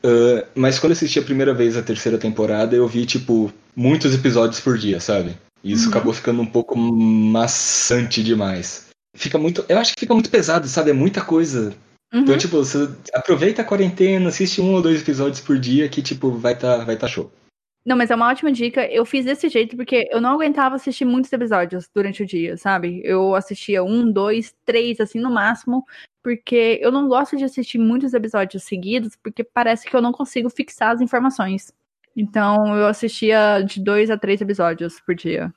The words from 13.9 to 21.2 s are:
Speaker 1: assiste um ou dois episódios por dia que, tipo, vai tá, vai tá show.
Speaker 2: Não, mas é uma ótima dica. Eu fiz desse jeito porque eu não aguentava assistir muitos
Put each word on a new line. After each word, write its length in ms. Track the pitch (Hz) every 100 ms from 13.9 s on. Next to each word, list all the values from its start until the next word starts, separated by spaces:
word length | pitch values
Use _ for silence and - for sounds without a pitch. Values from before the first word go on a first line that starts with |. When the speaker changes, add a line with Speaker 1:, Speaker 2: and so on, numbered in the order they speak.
| 180 190 190 180
Speaker 1:
assiste 320 | - 190 -
um 120 | 185
ou 60 | 185
dois 180 | 170 156
episódios 400 | 156 135 139 139
por 180 | - 139
dia 300 | 123 131 151
que, 120 | 143
tipo, 300 | 135 135 135
vai 260 | 120 120 123
tá, 220 | 127 120
vai 120 | 113 113
tá 120 | 120
show. 220 | - - _ _ _ _ _
Speaker 2:
Não, 120 | - 247
mas 140 | 233
é 40 |
uma 160 | 233 233
ótima 200 | 262 311
dica. 340 | 254 240 254 247
Eu 180 | 196
fiz 200 | 226 269
desse 240 | 254 285 330
jeito 280 | 233 226 247
porque 320 | 247 247 -
eu 80 | 226
não 100 | 240
aguentava 460 | 294 311 294 269 262
assistir 280 | 277 247
muitos 280 | 254 247